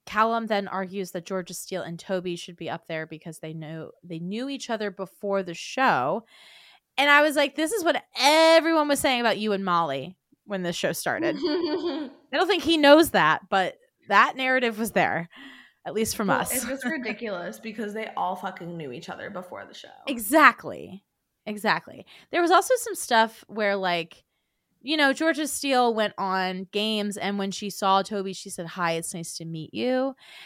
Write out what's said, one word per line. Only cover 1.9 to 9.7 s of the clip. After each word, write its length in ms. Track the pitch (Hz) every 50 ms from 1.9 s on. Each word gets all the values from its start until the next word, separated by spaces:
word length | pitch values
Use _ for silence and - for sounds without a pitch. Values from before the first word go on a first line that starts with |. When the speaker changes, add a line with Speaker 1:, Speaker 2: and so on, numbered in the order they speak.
| 170
Speaker 1:
Toby 380 | 165 - - 190 185 175 185 170
should 220 | 170 - - 175
be 120 | - 165 127
up 180 | 147 160 _
there 180 | - 165 156 160
because 340 | 160 160 151 - 170 156 -
they 140 | - 160 160
know, 380 | 160 156 147 160 160 147 - - _ -
they 160 | 175 175 160
knew 300 | 170 180 208 226 254 277
each 200 | 277 - - -
other 220 | 233 214 214 202
before 520 | 185 - 190 175 _ - - 202 196 196 190
the 100 | 175 165
show. 720 | - - - - 262 269 240 165 131 123 143 180 226 - _ _ - - - - - - - - _ _ _ -
And 120 | - 277 294
I 120 | 285 294
was 140 | 294 311 269
like, 200 | 302 285 269 -
"This 160 | 294 320 311
is 120 | 466 415 320
what 200 | 339 285 - - _ -
everyone 680 | - 247 285 311 320 320 320 330 330 302 330 330 311 294
was 120 | 294 285 269
saying 220 | - 277 254 240
about 160 | 240 226 185 190
you 140 | 214 214 202
and 100 | 190 196
Molly 540 | 185